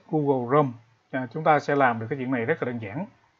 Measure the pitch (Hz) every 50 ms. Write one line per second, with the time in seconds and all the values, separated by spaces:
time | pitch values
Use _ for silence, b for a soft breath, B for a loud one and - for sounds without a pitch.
0 | _ - 160 156 147 139 139 131 120 117 139 151 147 131 113 110 _ _ _ _
1 | _ _ - 131 127 127 - 160 160 170 151 143 143 - 147 139 135 123 117 113
2 | 113 110 151 135 127 127 135 120 113 127 165 - 139 123 123 120 110 95 104 151
3 | 196 240 - _ _ _ _